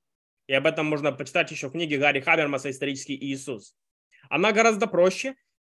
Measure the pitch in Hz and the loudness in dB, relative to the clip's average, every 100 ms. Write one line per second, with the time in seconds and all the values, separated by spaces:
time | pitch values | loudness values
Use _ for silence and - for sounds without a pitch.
0 | _ _ _ _ - 135 156 156 151 151 | _ _ _ _ -2 2 2 0 -2 -2
1 | 147 127 127 175 156 156 139 165 160 143 | -2 -4 -4 -2 -2 -4 -8 -6 -4 0
2 | 147 143 151 165 147 135 139 135 143 135 | 2 2 2 2 2 -2 -4 -6 -6 -6
3 | - 135 139 135 139 110 - _ _ _ | -8 -8 -6 -8 -8 -10 -12 _ _ _
4 | _ _ - 147 208 208 226 208 226 175 | _ _ -6 0 2 4 4 4 0 4
5 | 185 190 269 262 _ _ _ | 4 4 -8 -10 _ _ _